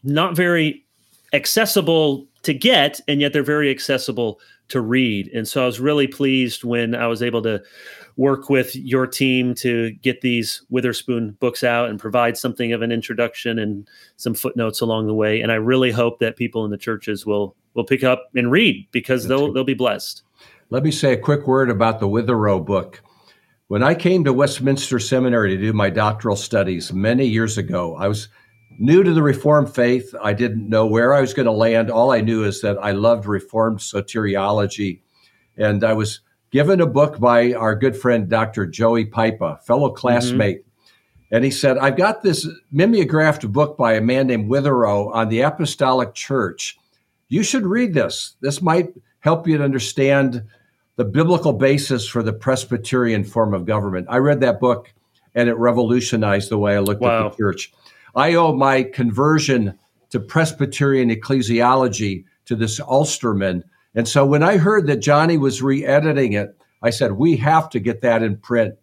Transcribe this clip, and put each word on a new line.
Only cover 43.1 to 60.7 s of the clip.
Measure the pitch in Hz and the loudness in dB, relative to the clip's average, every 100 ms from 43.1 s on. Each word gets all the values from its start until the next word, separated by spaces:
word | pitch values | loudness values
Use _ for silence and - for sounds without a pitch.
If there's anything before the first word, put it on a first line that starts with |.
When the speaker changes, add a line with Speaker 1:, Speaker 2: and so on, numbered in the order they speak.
| 156 156 147 107 | 2 2 0 -2
Speaker 2:
book | 117 147 147 | 0 -2 0
by | 120 | 0
a | 110 | 2
man | 113 131 135 | 2 0 0
named | 117 104 | 0 0
Witherow | 139 139 127 110 101 104 | 0 2 2 2 0 -2
on | 113 110 | -2 -2
the | 113 | 0
Apostolic | 143 151 147 - 135 131 117 | 0 -2 -6 -2 0 0 -2
Church. | - - 135 98 - - - _ _ _ _ _ | -8 -4 -2 -2 -6 -12 -14 _ _ _ _ _
You | 156 | -2
should | 208 269 190 | 0 -2 0
read | 220 240 | 0 0
this. | 156 104 - - _ | 0 -2 -4 -12 _
This | 139 143 | -6 -2
might | 185 170 175 - _ _ | 2 2 0 -8 _ _
help | 147 165 165 | 0 0 0
you | 151 | 0
to | |
understand | 139 135 107 - 135 139 135 120 107 _ _ _ _ - | 0 -2 -4 0 2 4 2 -2 -10 _ _ _ _ -4
the | 113 | -2
biblical | 123 165 175 165 | 0 2 2 2
basis | 110 135 143 143 127 110 | 2 2 2 0 -4 -2
for | 120 | -4
the | 107 | -4
Presbyterian | 104 - 131 - 120 107 127 120 110 | -2 -2 -2 -2 -6 -2 0 0 0
form | 104 117 107 | -2 -2 0
of | 98 | -2
government." | 90 104 101 92 92 | -2 -2 -2 -6 -2
I | 120 | 0
read | 143 139 | 2 2
that | 127 113 | 2 2
book, | 123 117 - _ _ _ _ | 0 0 -6 _ _ _ _
and | 120 120 | 0 0
it | 113 | 2
revolutionized | 120 117 113 123 120 113 107 98 101 | 2 2 2 0 0 0 2 0 0
the | 107 | -2
way | 101 | 0
I | 101 | 2
looked | 98 104 | 0 0
at | 120 | 0
Speaker 1:
Wow. | 113 107 | 0 -2
Speaker 2:
the | - | -2
church. | 104 85 - _ _ _ - | -4 -4 -12 _ _ _ -8
I | 120 151 | 0 2
owe | 170 165 | 4 2
my | 135 135 135 | 4 2 2
conversion | 127 - 120 107 147 156 139 127 104 - _ _ _ | 0 -2 -2 2 2 2 2 0 0 -6 _ _ _
to | 120 | 0
Presbyterian | - 160 160 - 139 | 2 2 0 -2 -6